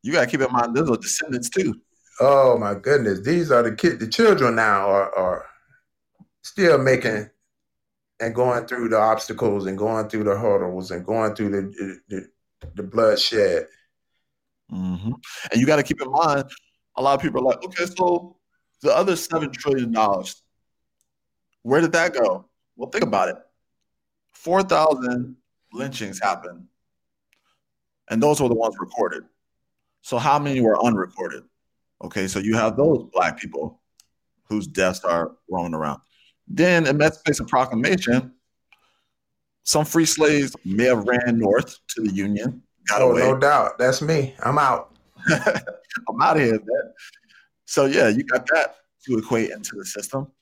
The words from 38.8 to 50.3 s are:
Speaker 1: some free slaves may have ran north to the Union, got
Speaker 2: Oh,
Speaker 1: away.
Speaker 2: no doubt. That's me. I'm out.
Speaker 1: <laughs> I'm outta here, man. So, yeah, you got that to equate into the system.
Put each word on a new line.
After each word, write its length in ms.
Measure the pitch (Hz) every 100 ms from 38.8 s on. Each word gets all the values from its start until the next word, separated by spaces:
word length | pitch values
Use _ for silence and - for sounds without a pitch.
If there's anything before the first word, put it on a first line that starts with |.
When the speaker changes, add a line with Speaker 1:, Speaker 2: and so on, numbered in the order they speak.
| _ _ _ _ _ _ _ _
Speaker 1:
some 240 | - 151 156
free 180 | 165
slaves 500 | 156 - 151 147 135 - 92
may 180 | 98
have 200 | 123 120
ran 340 | 104 123 123 117
north 400 | 104 113 151 - -
to 140 | 117
the 100 | 110
Union, 500 | 95 98 101 120 - _ _ -
got 140 | 104
Speaker 2:
Oh, 120 | 127
Speaker 1:
away. 100 | 120
Speaker 2:
no 160 | 127 131
doubt. 400 | 139 143 - -
That's 240 | 127 127
me. 320 | 151 160 131 -
I'm 160 | 120 147
out. 360 | 139 120 - _ _
Speaker 1:
<laughs> 200 | - -
I'm 920 | 151 - 127 - - _ - - 117
outta 200 | 147 160
here, 120 | 123
man. 400 | 110 101 127 - - - _ _ _ _ _
So, 220 | - - 139
yeah, 220 | 139 117
you 160 | 110
got 220 | 143 127 -
that 280 | 160 - - _ _ -
to 100 | 117
equate 340 | 110 113 107
into 260 | 107 - 101
the 100 | 95
system. 400 | 104 101 135 135